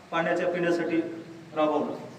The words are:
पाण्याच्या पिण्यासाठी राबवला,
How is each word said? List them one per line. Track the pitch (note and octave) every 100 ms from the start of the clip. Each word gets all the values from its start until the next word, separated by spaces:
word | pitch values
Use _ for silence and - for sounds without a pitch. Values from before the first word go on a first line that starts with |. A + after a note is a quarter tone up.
| -
पाण्याच्या | E3 E3+ E3+ F3
पिण्यासाठी | F3 E3+ E3+ D3+ E3 - - - - - D#3
राबवला, | D3+ D3 - - -